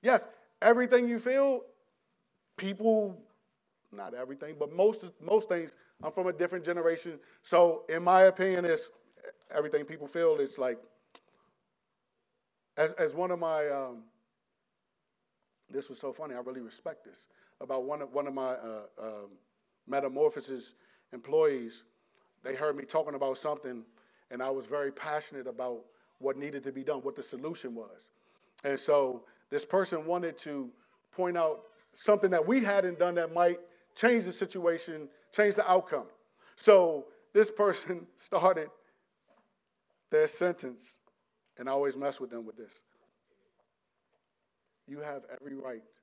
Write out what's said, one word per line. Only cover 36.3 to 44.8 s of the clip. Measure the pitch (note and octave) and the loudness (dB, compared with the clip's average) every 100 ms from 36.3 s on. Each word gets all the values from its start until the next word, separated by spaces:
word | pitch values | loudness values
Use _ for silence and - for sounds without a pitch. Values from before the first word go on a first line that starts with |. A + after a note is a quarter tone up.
| _ _ - | _ _ 0
So | - G3 F3 D3+ - _ _ | 8 8 8 0 -6 _ _
this | G3+ G#3+ | 4 4
person | - G3+ E3+ - F3+ - | 4 0 0 -6 -10 -12
<laughs> | _ | _
started | - F3+ F3+ E3+ D3+ - _ _ _ _ _ _ _ _ _ _ _ _ _ | -4 2 4 2 -4 -14 _ _ _ _ _ _ _ _ _ _ _ _ _
their | D#3 D#3 | 2 2
sentence, | - F3+ F3 C3 A#2+ - - _ _ _ _ _ - | 0 -4 -4 -10 -14 -20 -20 _ _ _ _ _ -12
and | B2+ | -4
I | |
always | C#3 C#3+ C3+ | -2 -2 -2
mess | C#3 C3+ | -6 -6
with | B2+ | -12
them | A#2 A2 | -12 -14
with | A2 | -16
this. | A2 - _ _ _ _ _ _ _ _ _ _ _ _ _ _ _ _ _ _ _ _ | -20 -20 _ _ _ _ _ _ _ _ _ _ _ _ _ _ _ _ _ _ _ _